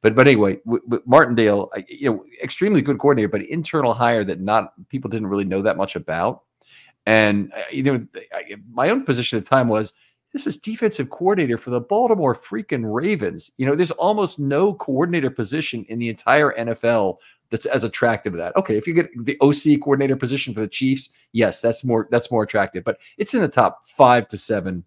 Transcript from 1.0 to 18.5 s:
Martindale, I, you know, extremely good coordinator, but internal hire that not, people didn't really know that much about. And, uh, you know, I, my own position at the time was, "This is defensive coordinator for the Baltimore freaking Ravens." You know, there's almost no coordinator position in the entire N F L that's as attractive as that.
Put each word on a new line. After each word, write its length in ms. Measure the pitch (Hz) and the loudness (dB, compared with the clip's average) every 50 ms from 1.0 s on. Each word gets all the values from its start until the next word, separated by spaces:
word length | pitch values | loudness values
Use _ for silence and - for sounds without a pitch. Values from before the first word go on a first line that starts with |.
| - | 0
Martindale, 640 | 123 123 151 156 123 120 113 113 107 104 101 95 - - | 6 6 6 6 6 4 2 4 4 4 2 0 -4 -8
I, 100 | 104 95 _ | -12 -12 _
you 240 | 117 - 139 135 | -14 -4 -2 -2
know, 140 | 110 98 - - - - | -2 -2 -6 -16 -16 -12
extremely 400 | - - - - 185 208 214 160 | -10 -10 -4 -2 0 2 2 2
good 160 | 135 143 135 98 | 2 0 -2 0
coordinator, 300 | - 143 143 127 107 98 | 2 2 4 4 2 0
but 160 | - 104 95 | -2 -4 -6
internal 500 | - - 165 156 - - 160 139 120 113 | -4 -6 -6 -6 -2 -2 0 0 0 0
hire 300 | 120 123 120 120 113 104 | 2 2 2 2 2 0
that 180 | 95 87 85 | -2 -4 -6
not, 320 | 95 101 107 113 98 - _ - 90 _ | -2 0 0 0 0 -2 _ -20 -20 _
people 180 | - 131 - 113 | -10 -8 -8 -6
didn't 200 | 101 113 107 95 | -6 -6 -4 -2
really 180 | 101 101 101 | -2 -2 -2
know 160 | 95 92 98 | -2 -2 -2
that 160 | 98 110 92 80 | 0 0 0 0
much 180 | 95 95 - | -4 -6 -6
about. 460 | 87 78 - 80 82 90 110 131 - _ _ _ _ _ _ - - - _ _ _ _ | -10 -8 -6 -4 -2 -2 -2 -4 -6 _ _ _ _ _ _ -20 -20 -20 _ _ _ _
And, 480 | 104 110 110 107 104 104 101 98 95 - | 2 4 6 6 4 2 0 -2 -4 -8
uh, 80 | 110 95 - | -14 -12 -10
you 120 | - 135 135 | -6 -2 0
know, 240 | 139 139 123 110 - _ - - _ - | 0 0 0 -4 -8 _ -18 -16 _ -12
I, 220 | 90 92 - 98 104 101 113 | -12 -12 -12 -16 -18 -18 -12
my 180 | 113 117 127 165 | -4 0 0 2
own 160 | 220 269 269 | 2 0 0
position 320 | - 131 120 120 - - 113 | -2 -2 -2 -2 -4 -4 -6
at 80 | 98 | -2
the 40 | - | 2
time 180 | 135 135 127 117 | 2 2 4 4
was, 260 | 107 107 107 104 _ _ _ _ _ _ _ _ _ | 0 0 -2 -4 _ _ _ _ _ _ _ _ _
"This 140 | 277 - - | -8 -6 -6
is 100 | - - | -8 -8
defensive 540 | - 214 220 - 240 214 208 - 135 131 | -8 -10 -8 -2 -2 -2 -2 -2 -8 -8
coordinator 480 | - - 175 180 208 190 160 127 117 113 | -6 -2 0 0 0 2 0 0 -2 -4
for 100 | - - | -4 -4
the 100 | 123 120 | -4 -4
Baltimore 540 | 120 - 202 214 247 233 226 190 160 131 120 | -2 -2 0 0 2 2 2 2 2 0 0
freaking 580 | - _ - - - 208 _ 151 127 113 110 | -2 _ -10 -8 -8 -6 _ -4 -4 -4 -4
Ravens." 600 | 107 117 151 196 214 160 110 90 85 82 - - _ _ | -4 -2 -2 -2 -2 -2 -2 -6 -6 -8 -16 -18 _ _
You 100 | 131 135 | 0 0
know, 80 | 143 | 2
there's 160 | 151 180 160 | 2 0 -2
almost 480 | 165 - - 185 214 208 202 175 - - | -2 -2 0 0 2 0 0 -4 -4 -4
no 340 | 143 139 139 147 185 208 185 | -4 -2 0 2 2 2 0
coordinator 560 | - - - - 196 175 175 170 170 135 127 | -2 -6 -4 0 0 0 0 0 0 -2 -2
position 560 | 131 - 117 98 135 160 156 - - 117 98 _ | -2 -4 -6 -4 -4 -6 -6 -6 -8 -10 -10 _
in 100 | 110 117 | -8 -6
the 100 | 120 117 | -6 -6
entire 420 | 110 - - 113 131 151 151 139 - | -6 -6 0 2 4 4 4 2 0
N 160 | - 117 117 | -2 -4 -6
F 140 | 113 - - | -6 -2 0
L 360 | 113 117 113 101 95 87 _ _ _ _ _ _ _ | 0 2 2 0 0 -2 _ _ _ _ _ _ _
that's 160 | - 110 - - | -8 -6 -4 -2
as 160 | 123 131 107 | -2 -2 -2
attractive 500 | 110 - - - 117 117 - - 104 90 | -2 -2 0 0 2 0 0 -4 -8 -6
as 60 | 85 | -6
that. 160 | 85 87 | -8 -2